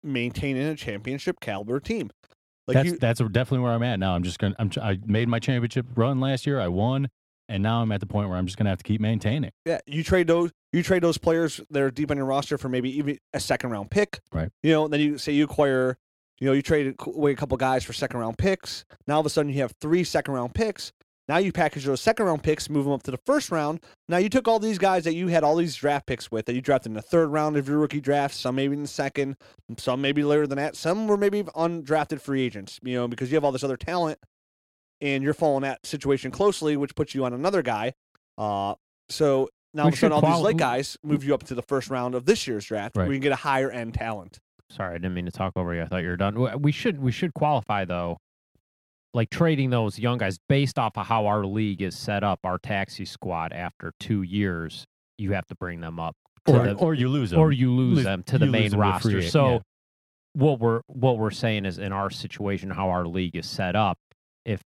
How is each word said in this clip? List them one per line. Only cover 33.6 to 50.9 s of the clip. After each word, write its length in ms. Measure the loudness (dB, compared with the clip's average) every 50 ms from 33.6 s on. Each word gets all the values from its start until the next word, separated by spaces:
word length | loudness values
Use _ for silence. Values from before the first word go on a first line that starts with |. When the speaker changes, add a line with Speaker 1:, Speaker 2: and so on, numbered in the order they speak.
| -2
Speaker 1:
other 120 | -4 -4
talent 440 | -2 -2 -2 0 0 0 -2 -2 -6 _ _ _ _ _ _ _ _ _ _ _ _ _ _ _ -6
and 240 | -2 -2 0 0 2
you're 100 | 0 0
following 280 | 2 2 2 2 2
that 220 | 0 -2 -6 -6 -10
situation 460 | -8 -8 -4 0 2 0 0 0 -4
closely, 460 | -2 2 2 2 2 2 0 0 0
which 180 | 0 -2 -2 -2
puts 180 | -4 -4 -2
you 120 | -2 -2 -2
on 80 | -2
another 280 | -2 0 0 2 2 2
guy. 300 | 2 0 -2 -2 -2 -4 -6 _ _ _ _ _ _ _ -8 -6
Uh, 360 | -4 -2 -2 -2 -2 -4 -4 -6 _ _ _ _ _ -8
so 400 | -2 2 2 4 4 2 2 -2 _ _ _ _ -2
now 80 | 4
Speaker 3:
We 0 |
Speaker 1:
all 60 | 4 4
of 60 | 4
a 20 |
sudden 0 |
Speaker 3:
should 160 | 6 4 4
Speaker 1:
all 80 | 6 6
these 80 | 6 6
Speaker 3:
quali- 160 | 4 4 4
Speaker 1:
late 120 | 2 2 2
guys 380 | 2 2 0 -2 -4 -6 -8 -8
move 220 | -4 -2 -2 0 2
you 100 | 0 0
up 80 | -2 -2
to 120 | -6 -8
the 60 | -8
first 280 | -4 -2 -2 -2 -2 -2
round 240 | -4 -4 -4 -2 -4
of 100 | -2 2
this 200 | 2 2 2 2
year's 200 | -4 -6 -6 -4
draft 300 | -4 -6 -6 -4 -4 -2
Speaker 2:
Right. 60 | 0 0 0
Speaker 1:
where 40 | 0
you 40 | 0
can 60 | 0
get 80 | 0
a 40 | 0
higher 340 | 0 0 0 0 2 0 -2
end 240 | -4 -6 -8 -6 -6
talent. 440 | -6 -6 -6 -8 -8 -10 -16 -20 -20 _ _ _ _ _ _
Speaker 3:
Sorry, 240 | -10 -8 -8 -6 -6
I 40 | -4
didn't 160 | -4 -4 -4
mean 120 | -4 -6
to 60 | -6
talk 220 | -6 -4 -6 -4 -4
over 180 | -4 -4 -2 -2
you. 80 | -4
I 40 | -4
thought 160 | -4 -4 -4 -4
you 40 | -4
were 80 | -2
done. 180 | -2 -2 -2 0
W-, 220 | 0 -2 -2 -2
we 140 | 0 0 0
should, 300 | 0 0 -2 -2 -2 0
we 80 | -2 -2
should 240 | -2 -2 -4 -4 -2
qualify 500 | 0 0 2 2 0 0 -2 -2 -2 -2
though. 340 | -2 -4 -4 -4 -4 -6 -8 _ _ _ _ _ _ _ _ _ _ _ _ _ _ _ _ _ _ 0
Like 160 | 0 0 0
trading 400 | 2 2 2 4 4 2 2 2
those 280 | 2 2 0 0 -2 -2
young 200 | -2 -2 0 0
guys 200 | -2 -2 -4 -4 _
based 320 | 2 2 2 2 0 0 0
off 140 | -2 -2